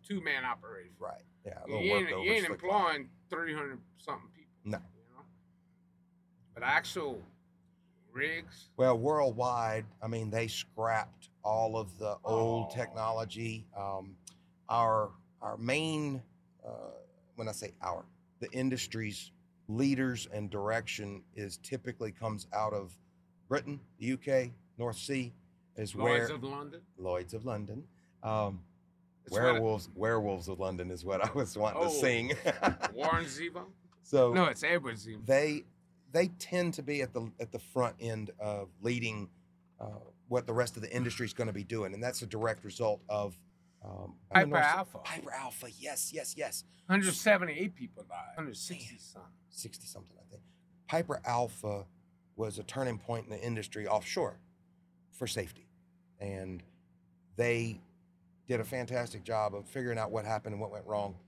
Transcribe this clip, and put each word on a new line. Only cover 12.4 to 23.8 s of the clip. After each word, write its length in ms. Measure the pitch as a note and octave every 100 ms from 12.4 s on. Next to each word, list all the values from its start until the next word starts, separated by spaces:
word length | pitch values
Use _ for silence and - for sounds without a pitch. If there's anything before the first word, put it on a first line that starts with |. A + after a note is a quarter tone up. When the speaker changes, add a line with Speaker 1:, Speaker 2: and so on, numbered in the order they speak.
| A2+ A2+ A2
Speaker 1:
Oh. 40 | A#2+
Speaker 2:
technology. 920 | A#2 A2+ A2 A2+ A2+ G#2+ A2+ A2 F2 G2+
Um, 400 | G2 G2 F#2+ F2+ - - _ _ -
our, 420 | A#2 A2+ A2 G#2 F#2+ - _
our 160 | G#2 A2
main, 680 | A#2 C#3+ D#3+ D3+ D3+ C3 A#2 _ _ _
uh, 60 | - A2+ - A#1 G1+ _ _ -
when 120 | A2
I 40 |
say 200 | G#2 G2+ -
our, 220 | F2+ F2 E2+ _ _ _
the 100 | A#2+
industry's 800 | B2+ C3 B2+ - A2+ A2 G2 - _ _ _ -
leaders 600 | A2 C#3 C3 C3 A2+ -
and 180 | G#2 G#2
direction 720 | G2+ G2+ A2+ A#2 - G#2 G2 -
is 220 | - G2+ -
typically 540 | - C3 B2 A#2+ A2
comes 340 | F2+ A2+ G#2 -
out 200 | G2+ G#2+
of 220 | G#2 F#2 - _ _ _ _ _
Britain, 320 | C3+ C3 C#3+